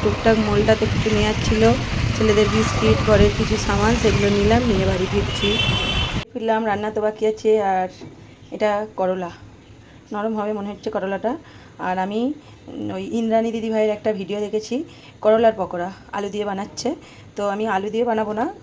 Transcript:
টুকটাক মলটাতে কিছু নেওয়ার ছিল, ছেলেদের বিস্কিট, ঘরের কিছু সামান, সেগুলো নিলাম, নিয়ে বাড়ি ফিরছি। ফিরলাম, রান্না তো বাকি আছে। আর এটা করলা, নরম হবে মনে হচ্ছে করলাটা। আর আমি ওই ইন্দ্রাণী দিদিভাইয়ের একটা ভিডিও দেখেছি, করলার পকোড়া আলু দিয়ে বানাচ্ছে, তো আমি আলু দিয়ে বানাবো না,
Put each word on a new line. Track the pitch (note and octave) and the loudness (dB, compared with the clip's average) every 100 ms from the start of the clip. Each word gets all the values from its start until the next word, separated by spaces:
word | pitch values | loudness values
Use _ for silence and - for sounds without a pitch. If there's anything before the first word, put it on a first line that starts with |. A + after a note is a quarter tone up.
টুকটাক | A3 G3+ A3+ A3 | -2 2 2 4
মলটাতে | G#3+ G#3 A3 A3 G#3+ | 4 4 4 4 2
কিছু | - A3 G#3 | 0 2 2
নেওয়ার | G#3+ G#3+ | 2 0
ছিল, | - A3 A3+ C4 - - - - | 0 4 4 4 0 -2 0 2
ছেলেদের | A3 G#3 G#3 | 2 4 4
বিস্কিট, | A3 G#3+ - A3 G#3+ G#3+ | 2 0 2 2 4 4
ঘরের | G#3 G#3 G#3+ | 6 4 2
কিছু | A3 G#3+ | -2 -2
সামান, | - G3+ G#3+ A#3+ | 0 2 2 2
সেগুলো | A3 G3 G3+ | 2 2 2
নিলাম, | G3+ G3+ A#3 B3 | 2 4 2 2
নিয়ে | F#3+ F#3+ | 2 2
বাড়ি | F#3 F#3+ | 0 0
ফিরছি। | G3+ - - G3+ A3+ - - - - - - - | -2 -2 -2 -2 0 0 -2 -2 -2 -2 -4 -8
ফিরলাম, | A#3+ A3+ A3 A3+ | -4 -2 0 0
রান্না | G3+ G#3+ | -2 -4
তো | G#3+ | -2
বাকি | G#3+ G#3+ A3 | -2 0 -2
আছে। | G#3+ A3 G#3+ | 0 2 2
আর | G3 F#3 F#3 - - - - - - | 2 0 -2 -6 -18 -20 -20 -20 -16
এটা | G3 G#3+ G#3 G#3+ - | -4 -2 0 -4 -4
করলা, | F#3 F#3 F3 - - - - - - - - | -2 -2 -6 -12 -20 -20 -20 -20 -20 -20 -12
নরম | G#3 A3 G#3+ | -6 -4 -4
হবে | G#3 | -4
মনে | G#3+ G3+ | -6 -8
হচ্ছে | G3 G#3+ | -8 -4
করলাটা। | G#3+ F#3+ F#3+ A3 E4 - - - - | -4 -4 -4 -4 -4 -8 -20 -20 -8
আর | F3+ F#3 | -4 -2
আমি | F#3+ G#3+ B3+ D4+ - - - - G#3 | -2 -2 -4 -4 -14 -20 -16 -10 -8
ওই | F#3+ G3 | -8 -6
ইন্দ্রাণী | A3+ A3+ A3+ A3+ | -4 0 0 0
দিদিভাইয়ের | A3 A3 A3 G#3+ | -2 -2 0 0
একটা | G#3 A3 | 0 -2
ভিডিও | G3+ F#3+ G#3 | -4 -4 -6
দেখেছি, | G#3 G#3+ G#3+ B3 E4+ - - - | -4 -4 -4 -6 -6 -14 -20 -2
করলার | G#3+ A3 A#3 G#3+ | 2 4 4 2
পকোড়া | F3 F3 F3+ F#3+ - | -4 -6 -8 -10 -12
আলু | G3+ G3+ | -8 -6
দিয়ে | G#3 | -6
বানাচ্ছে, | G3+ G3 G#3 - A#3+ F4 - - - - | -4 -6 -8 -6 -6 -6 -10 -20 -14 -6
তো | G3+ | -4
আমি | G3+ A3 | -2 -2
আলু | F#3+ G#3 | -2 -2
দিয়ে | A3 | -2
বানাবো | A#3+ A3 G#3+ | 0 0 -2
না, | G#3+ D4+ - | -2 -4 -6